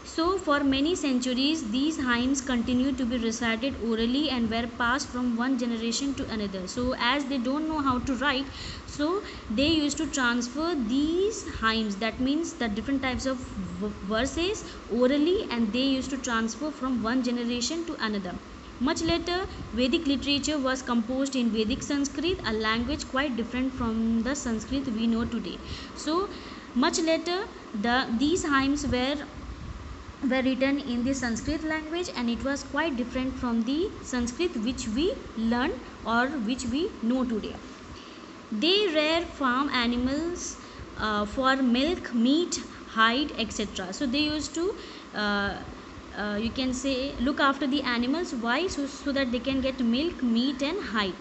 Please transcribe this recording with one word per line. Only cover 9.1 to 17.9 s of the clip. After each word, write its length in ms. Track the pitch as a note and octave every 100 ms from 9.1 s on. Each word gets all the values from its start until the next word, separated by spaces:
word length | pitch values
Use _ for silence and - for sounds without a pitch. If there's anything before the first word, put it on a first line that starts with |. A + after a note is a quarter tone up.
| F#4+ - - -
they 200 | A3 C#4+
used 280 | D#4+ D4 C#4+
to 80 | D4+
transfer 680 | - B3 A#3+ A#3+ C#4 E4 F4
these 720 | G#3+ C4 D4+ F4 G4+ A4+ - -
hymns, 360 | A3+ A3+ G#3+ G3
that 240 | A3+ A3+
means 340 | B3+ D4+ E4
the 140 | - A#3
different 340 | G#3 A3 C#4
types 240 | C4 B3 C4+
of 120 | C4
v-, 540 | - - F3+ F3 G#3 G3+
verses, 600 | F#3+ A3 C4 - F4 G#4+ - - -
orally, 540 | A#3 B3 C#4+ D4+ G4 -
and 240 | A#3+ A3+
they 60 | A#3+
used 320 | C4+ C4 B3+
to 60 | C4+
transfer 520 | C4 A3+ A3+ - D4+
from 320 | C#4 C4 B3
one 220 | G#3+ B3+
generation 640 | B3 A#3+ A#3 A#3+ A#3 E4
to 100 | E4